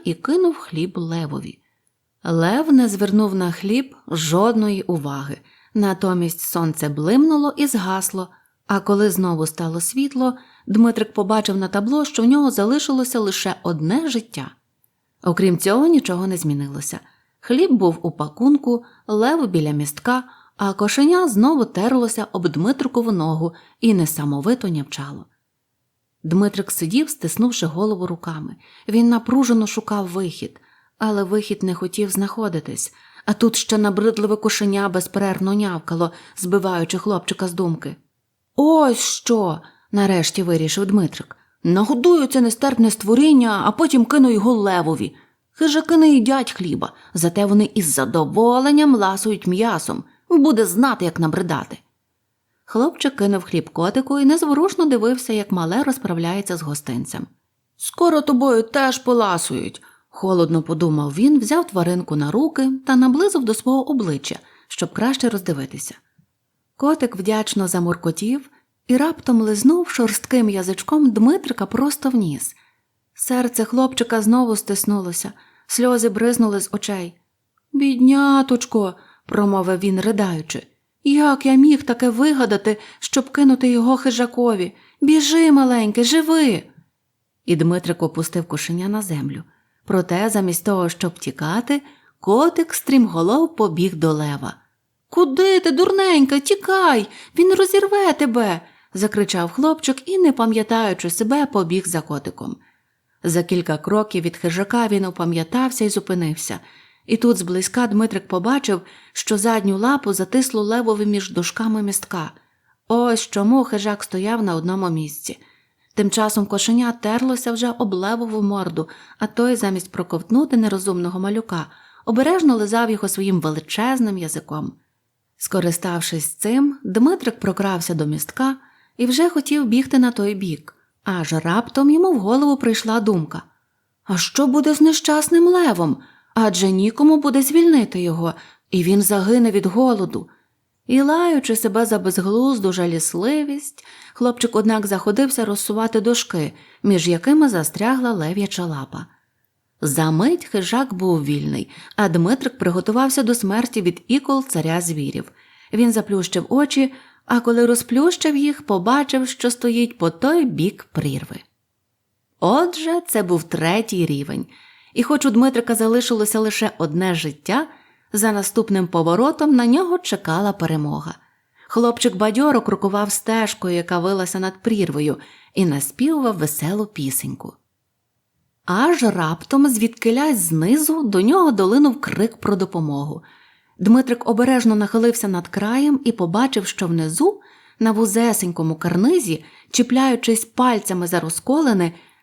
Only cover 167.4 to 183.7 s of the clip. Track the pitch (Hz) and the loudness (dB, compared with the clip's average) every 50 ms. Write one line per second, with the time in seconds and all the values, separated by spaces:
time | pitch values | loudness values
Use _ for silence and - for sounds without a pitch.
167.4 | - - 196 269 320 - - _ _ _ _ _ _ _ - 208 214 220 208 202 | -6 -4 -4 -4 -4 -6 -12 _ _ _ _ _ _ _ -4 -2 0 0 0 -2
168.4 | 196 - - 226 220 220 196 190 180 170 - 170 160 165 170 196 247 294 320 - | -4 -2 -2 -2 0 0 0 -2 -2 0 0 0 2 2 2 2 2 0 0 0
169.4 | 302 302 277 247 240 233 247 330 381 349 359 349 359 - 214 - - 165 160 175 | 2 4 4 4 4 4 2 2 2 0 -2 -2 -2 -4 -6 -6 -4 -4 -2 -2
170.4 | 202 202 196 - 165 156 160 156 147 147 143 147 151 165 - - _ _ _ _ | -2 -2 -2 -2 -4 -2 -2 -2 -4 -4 -6 -8 -10 -12 -16 -16 _ _ _ _
171.4 | _ _ _ _ _ - - 233 240 240 233 233 - 240 185 180 214 220 202 247 | _ _ _ _ _ -4 0 2 2 2 0 0 -2 -2 0 0 -2 0 0 2
172.4 | 285 302 277 226 226 - 196 - 202 190 196 202 208 202 - - - 226 220 226 | 2 2 2 2 0 0 -4 -2 -2 -2 0 -2 -2 -2 -4 -6 -4 -2 -2 -2
173.4 | 220 202 - - - 180 175 175 170 175 180 175 165 190 196 190 185 175 - 185 | -2 -4 -6 -6 -4 -4 -2 -2 -2 -2 -4 -2 -2 -2 -2 -2 -4 -4 -6 -6
174.4 | 185 190 190 - - 233 226 202 185 151 139 147 151 151 131 147 - - - _ | -6 -6 -8 -6 -4 -4 -2 0 -2 -2 -2 -2 -2 -2 -4 -4 -8 -20 -20 _
175.4 | _ _ - 190 190 165 143 139 139 - - - 247 311 320 294 262 233 208 170 | _ _ -2 0 0 0 0 -2 -4 -6 -4 -2 0 0 0 0 0 -2 -2 -2
176.4 | 156 151 - - 151 160 196 208 214 208 - - 139 135 131 - - 135 - - | -4 -4 -4 -4 -4 -4 -2 -4 -4 -6 -6 -6 -6 -4 -4 -6 -6 -8 -10 -12
177.4 | - 98 - _ _ _ _ _ _ _ _ _ _ _ _ _ _ _ _ _ | -14 -20 -20 _ _ _ _ _ _ _ _ _ _ _ _ _ _ _ _ _
178.4 | _ _ _ _ - - 180 202 262 339 349 294 247 214 185 180 160 156 165 160 | _ _ _ _ -8 -4 -2 0 2 2 2 2 2 0 0 0 -2 -4 -4 -6
179.4 | - - 269 277 285 285 247 214 226 220 226 - - 226 233 262 294 311 277 202 | -6 -2 2 2 4 4 2 2 0 -2 -2 -2 -2 0 0 2 0 0 0 0
180.4 | 170 160 165 156 160 196 262 311 302 311 311 320 294 208 196 180 190 233 339 381 | -2 -2 -2 0 2 2 2 2 2 0 -2 -2 -2 0 0 2 2 4 4 4
181.4 | 349 311 233 196 190 185 226 285 294 277 226 - - - - - 208 226 - - | 4 2 2 2 2 2 4 4 4 4 2 0 -6 -6 -2 -2 -2 -2 -2 -4
182.4 | - 208 202 180 190 185 - 170 160 147 143 139 143 151 - 165 - _ _ _ | -2 -2 0 0 -2 -4 -4 -6 -4 -4 -4 -6 -6 -6 -8 -12 -14 _ _ _
183.4 | _ _ _ _ _ _ | _ _ _ _ _ _